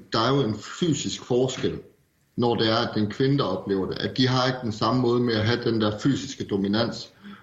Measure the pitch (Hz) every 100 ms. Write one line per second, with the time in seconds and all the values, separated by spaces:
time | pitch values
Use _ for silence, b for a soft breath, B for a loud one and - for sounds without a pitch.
0 | - 117 120 139 110 104 - - 175 139
1 | 101 - - 123 131 - 92 80 - _
2 | _ _ _ - 120 113 110 113 110 -
3 | 104 - 135 139 101 95 98 98 90 -
4 | 101 - 127 127 127 - 117 - 113 127
5 | 120 120 120 110 107 120 120 113 107 104
6 | 143 117 - - 98 98 98 104 120 -
7 | - B B B